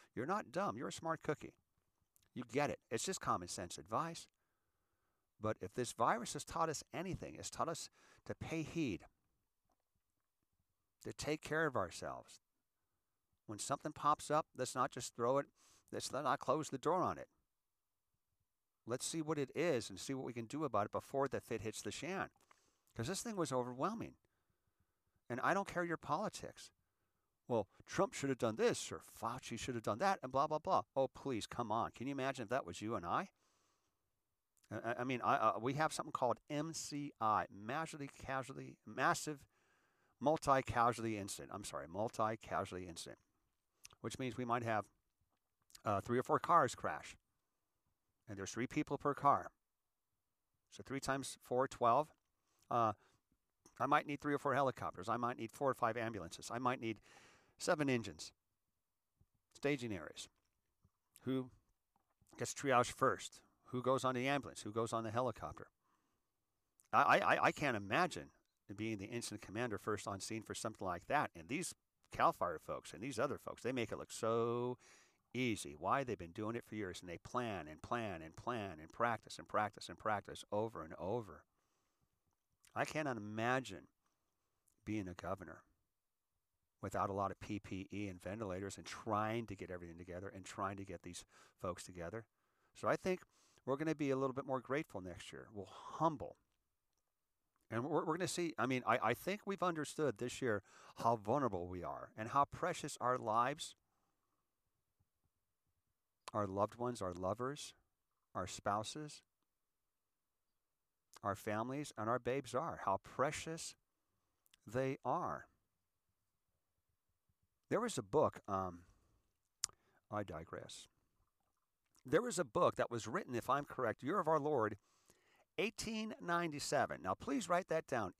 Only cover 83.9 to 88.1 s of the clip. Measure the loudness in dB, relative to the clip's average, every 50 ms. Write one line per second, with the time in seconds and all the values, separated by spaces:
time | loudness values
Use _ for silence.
83.9 | _ _ _ _ _ _ _ _ _ _ _ _ _ _ _ _ _ _ -6 -4
84.9 | -2 -2 -2 -4 -6 -6 -4 -4 -4 -4 -4 -10 -14 -16 -18 _ _ _ _ _
85.9 | _ _ _ _ _ _ _ _ _ _ _ _ _ _ _ _ _ _ -8 -2
86.9 | 0 0 2 2 2 2 0 0 -2 -4 -8 -6 -6 -6 -6 -6 -8 -8 -8 -6
87.9 | -6 -6 -6 -6